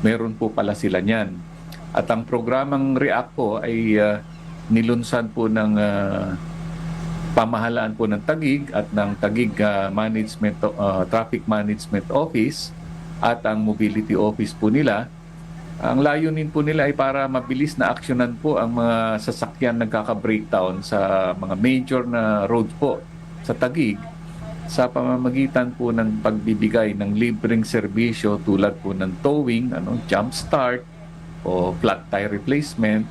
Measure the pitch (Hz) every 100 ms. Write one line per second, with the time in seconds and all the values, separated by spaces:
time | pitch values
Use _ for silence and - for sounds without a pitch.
0 | 110 113 113 107 113 - 104 101 101 92
1 | 95 113 98 90 85 - - - - -
2 | - 113 117 123 117 127 139 139 135 131
3 | 139 107 - - 113 107 120 113 113 104
4 | 104 104 - - - - - 113 113 120
5 | 117 123 113 120 113 110 107 104 104 101
6 | 98 98 98 90 - - - - - -
7 | - - - - 113 117 117 117 110 107
8 | 110 104 101 160 147 143 139 107 104 104
9 | 101 101 104 107 113 95 104 101 98 101
10 | 110 110 107 - 104 90 104 95 101 95
11 | 90 113 95 120 - 107 104 104 - 101
12 | - 139 160 117 120 - - - - -
13 | - - 113 120 113 107 107 104 107 107
14 | 107 95 107 104 104 - 107 127 139 104
15 | 123 - - - - - - - 117 127
16 | 147 147 160 156 151 151 147 156 143 143
17 | 135 139 135 131 120 131 156 - 101 123
18 | - 123 120 113 151 117 113 120 117 113
19 | 113 110 - - 117 - 127 117 113 113
20 | 107 107 110 107 - 131 92 92 98 104
21 | 98 98 92 90 95 95 123 131 127 131
22 | 123 120 110 104 98 117 110 - 143 -
23 | - - - - - - 127 151 120 101
24 | - - - - - - - - 123 -
25 | 127 127 127 131 135 127 123 120 120 113
26 | 110 107 113 107 107 107 110 113 110 101
27 | 101 104 120 107 113 113 107 117 104 101
28 | 117 110 107 104 - 98 101 - 98 95
29 | 95 85 139 151 127 117 127 80 92 120
30 | - 98 117 - - 151 123 123 - -
31 | - - - - 90 92 90 87 110 95
32 | - 101 104 101 127 143 147 - 107 107
33 | 107